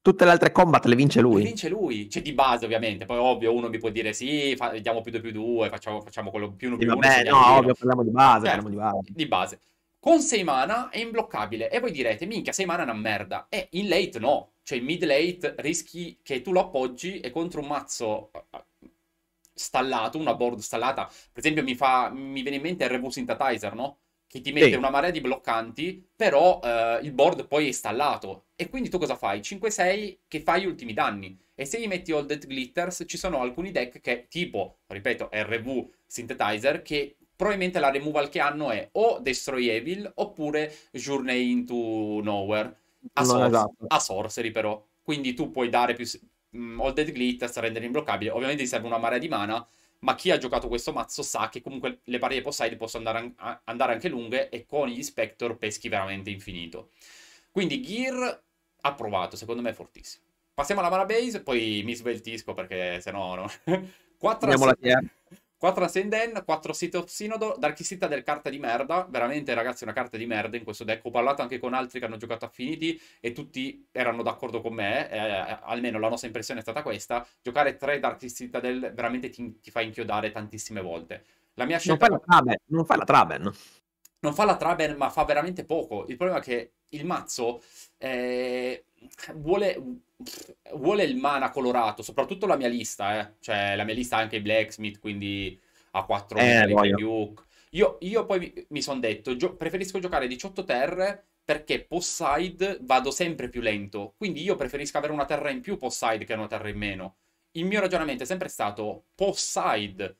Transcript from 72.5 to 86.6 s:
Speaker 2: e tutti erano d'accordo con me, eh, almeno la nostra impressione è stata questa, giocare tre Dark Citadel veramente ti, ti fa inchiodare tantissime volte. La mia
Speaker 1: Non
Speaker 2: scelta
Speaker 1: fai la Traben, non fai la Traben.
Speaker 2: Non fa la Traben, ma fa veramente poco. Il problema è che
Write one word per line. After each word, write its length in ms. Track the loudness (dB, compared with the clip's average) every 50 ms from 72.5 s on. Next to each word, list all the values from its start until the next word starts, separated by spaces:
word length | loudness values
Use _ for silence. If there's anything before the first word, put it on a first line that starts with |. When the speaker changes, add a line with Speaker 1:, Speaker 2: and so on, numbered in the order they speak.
| _ -10 -8 -8 -6 -4 -4 -6 -6 -6 -12 -20 _ _
Speaker 2:
e 120 | -8 -8
tutti 560 | -8 -8 -14 -10 -8 -8 -8 -8 -8 -14 -20 _
erano 300 | _ -2 -2 -2 -2 -2 -4
d'accordo 380 | -4 -4 -4 -8 -6 -6 -6
con 120 | -6 -6 -4
me, 360 | -2 -2 0 0 -2 -2 -4
eh, 480 | -4 -4 -2 -2 -2 -2 -4 -6 -8 -10 -8
almeno 360 | -8 -6 -4 -4 -4 -2 0
la 100 | -2 -2
nostra 180 | -2 -4 -8
impressione 320 | -8 -8 -8 -8 -8 -10 -8
è 40 | -8
stata 180 | -6 -8 -6 -6
questa, 420 | -6 -8 -8 -6 -4 -4 -4 -4 -8 _ _
giocare 360 | _ -4 0 2 2 2 0
tre 220 | -2 -4 -2 -2 0
Dark 260 | -2 -2 -4 -4 -12 -14
Citadel 640 | -12 -12 -12 -8 -6 -4 -4 -2 -4 -4 -6 -8 -6
veramente 360 | -4 -4 -2 -2 -4 -6 -8
ti, 300 | -10 -10 -12 -12 -12 _
ti 120 | _ -6
fa 100 | -4 -4
inchiodare 500 | -4 -4 -4 -8 -4 -2 -2 -2 -2 -4
tantissime 500 | -6 -8 -12 -10 -12 -12 -12 -10 -8 -8
volte. 420 | -8 -6 -8 -10 -10 _ -16 -16 _ _ _ _ _ _ _
La 100 | -6 -2
mia 140 | -2 -2 -2 2
Speaker 1:
Non 140 | 2 4
Speaker 2:
scelta 80 | 6 6
Speaker 1:
fai 40 | 6
la 100 | 6 4
Traben, 360 | 6 8 8 8 8 6 0 -2 _
non 180 | _ 0 0 2
fai 120 | 2 2
la 60 | 2 4
Traben. 460 | 6 6 6 6 6 0 -4 -6 -6 -8 -8 -20 -20 -20 _ _ _ _ _ _ -20 _ _
Speaker 2:
Non 140 | -4 -2 2
fa 120 | 4 4
la 100 | 4 4
Traben, 380 | 2 2 0 2 2 0 -2 0
ma 140 | -2 -2 -2
fa 160 | 2 0 2
veramente 400 | 2 2 0 0 -2 -6 -8 -6
poco. 400 | -4 -2 -2 -2 -4 -6 -6 -6
Il 80 | -8 -6
problema 240 | -4 -2 -2 -2 -2
è 40 | -2
che 280 | -2 -4 -4